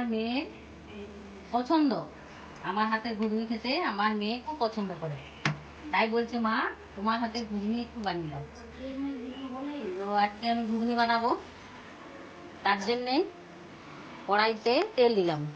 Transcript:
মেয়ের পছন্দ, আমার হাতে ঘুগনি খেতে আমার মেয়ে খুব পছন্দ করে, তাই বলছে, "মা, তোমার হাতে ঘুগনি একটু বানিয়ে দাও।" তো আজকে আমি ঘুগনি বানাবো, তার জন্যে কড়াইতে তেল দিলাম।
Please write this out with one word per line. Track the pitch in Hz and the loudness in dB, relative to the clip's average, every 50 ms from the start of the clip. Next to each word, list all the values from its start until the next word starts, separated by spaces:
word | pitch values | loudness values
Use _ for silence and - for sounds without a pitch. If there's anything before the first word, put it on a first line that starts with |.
| 247 | 2
মেয়ের | 233 220 220 220 233 247 269 330 427 - - - - - - - - - 208 - - - - - - - - - - | 0 0 0 0 0 0 -2 -2 -4 -10 -14 -16 -16 -16 -16 -16 -14 -12 -12 -12 -12 -12 -14 -14 -14 -14 -16 -10 -2
পছন্দ, | - 240 247 - 330 311 302 277 208 - - - - - - - - - - - - - - | -2 -2 2 6 6 6 8 6 4 2 -2 -6 -12 -16 -16 -16 -16 -16 -16 -16 -14 -8 -6
আমার | 160 185 208 214 | -2 2 2 2
হাতে | 226 220 226 233 240 226 | 4 2 0 0 -4 -2
ঘুগনি | 202 220 220 214 220 226 | 0 0 2 2 0 0
খেতে | 220 233 214 - 240 277 339 | 0 -4 -2 0 0 0 2
আমার | 359 269 208 196 208 214 214 | 0 0 0 2 2 2 2
মেয়ে | 208 208 208 233 247 | 2 0 0 -2 -2
খুব | - - 302 - | -4 -6 0 0
পছন্দ | 247 220 - 220 202 185 180 156 | 0 2 2 0 -2 -2 -4 -4
করে, | 165 156 143 135 139 - - - - - - - - - - - - - | -4 -6 -6 -6 -10 -12 -14 -2 -2 -2 -2 -2 -8 -16 -16 -12 -6 0
তাই | - 185 220 226 | 2 2 4 4
বলছে, | 220 233 233 220 240 233 | 4 2 0 2 0 0
"মা, | 226 214 220 254 330 415 - - - - - | 2 2 2 2 0 0 -2 -8 -14 -14 -10
তোমার | 202 196 220 226 233 | -2 0 0 2 2
হাতে | 247 220 214 240 226 | 0 -2 -2 -4 -4
ঘুগনি | 208 208 202 196 214 226 240 | -2 -2 -2 0 0 0 0
একটু | 240 240 - 240 | -2 -6 -8 -4
বানিয়ে | 208 190 175 170 165 151 | -2 -2 -2 -2 -2 -4
দাও।" | 143 139 147 151 - - - - - 233 262 269 269 269 277 277 277 254 247 262 247 254 269 254 247 269 277 294 294 294 220 190 180 | -6 -6 -8 -10 -12 -14 -16 -14 -12 -10 -8 -8 -6 -4 -4 -4 -4 -6 -8 -8 -8 -8 -8 -8 -6 -6 -6 -6 -6 -6 -4 -4 -4
তো | 190 196 202 202 | -4 -2 2 4
আজকে | 208 208 202 208 - 233 233 | 4 4 4 2 -2 0 0
আমি | 233 233 233 | 2 2 2
ঘুগনি | 214 226 226 226 240 240 | 0 0 0 2 2 4
বানাবো, | 240 233 233 233 226 226 247 339 392 - - - - - - - - - - - - - - - - - - - - - - - - - | 4 4 4 4 4 4 4 2 2 -2 -12 -16 -16 -18 -16 -16 -16 -16 -16 -16 -16 -16 -16 -14 -14 -14 -16 -16 -16 -16 -16 -16 0 2
তার | 190 208 196 196 | 2 2 4 2
জন্যে | 214 240 247 247 247 262 302 370 - - - - - - - - - - - - - - - - - - - - | 0 0 0 2 2 4 2 2 2 -2 -12 -18 -18 -18 -18 -16 -16 -16 -16 -16 -16 -14 -14 -14 -14 -14 -10 0
কড়াইতে | - 196 208 214 226 226 214 - 233 240 294 381 427 - | 4 6 6 6 4 2 2 4 4 4 6 4 2 6
তেল | 254 247 233 233 | 6 8 8 8
দিলাম। | 202 180 170 160 151 147 151 147 | 6 6 4 4 2 0 -4 -6